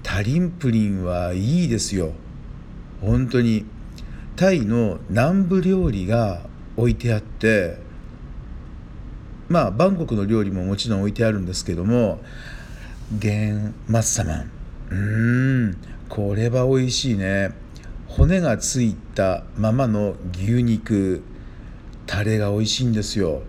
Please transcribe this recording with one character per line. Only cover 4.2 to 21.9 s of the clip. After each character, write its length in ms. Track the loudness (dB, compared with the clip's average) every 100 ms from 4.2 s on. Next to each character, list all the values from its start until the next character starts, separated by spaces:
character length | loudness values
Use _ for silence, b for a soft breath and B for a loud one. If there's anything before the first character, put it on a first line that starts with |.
| B 2
タ 160 | 4
イ 140 | 4 2
の 340 | 2 2 0 -2
南 360 | 2 4 4 4
部 160 | 4
料 280 | 4 4 2
理 160 | 0 2
が 360 | 2 2 -2 -10 -16 -12 0
置 140 | 2
い 40 | 2
て 180 | 2
あ 40 | 0
っ 40 |
て、 560 | -2 0 4 4 2 -4 -12 -14 -16 -14 -14 -12 -12 -12 -14 -14 -14 -14 -12 -14 -14 -16 2
ま 160 | 2 2
あ、 60 |
バ 180 | 4 4
ン 80 | 4
コ 80 | 0
ク 100 | 0
の 100 | 2
料 180 | 2
理 80 | 2
も 120 | 0
も 140 | -2 -2
ち 100 | 0
ろ 80 | 0
ん 40 |
置 80 | 0
い 40 |
て 120 | 2 2
あ 60 |
る 80 | 2
ん 80 | -2
で 60 |
す 120 | -4 -4
け 80 |
ど 100 | -2
も、 380 | 2 4 2 0 B B B B B B B B -6
ゲ 380 | -2 0 0 0
ン 240 | -2 -4 -8 0
マ 120 | 2
ッ 40 |
サ 200 | 2 0
マ 120 | -2 -2
ン。 160 | -6 -12 -14 -12 -6
う 20 |
ー 720 | -4 0 2 2 4 4 2 2
ん、 60 | -2 B B -10
こ 280 | -4 -2 2
れ 140 | 2
は 180 | 2 4
美 80 | 4 2
味 60 |
し 220 | 0 0
い 20 | 0
ね。 340 | 2 0 0 -4 -14 -16 B B -8
骨 320 | 4 6 6
が 200 | 4 0
つ 240 | 0 2
い 100 | 2
た 500 | 0 -6 0 2 0 -4 -2
ま 140 | 2
ま 160 | 2 2
の 280 | 2 0 -2 -8
牛 300 | -4 2 2
肉、 600 | 4 2 2 2 2 0 -4 B B B B B B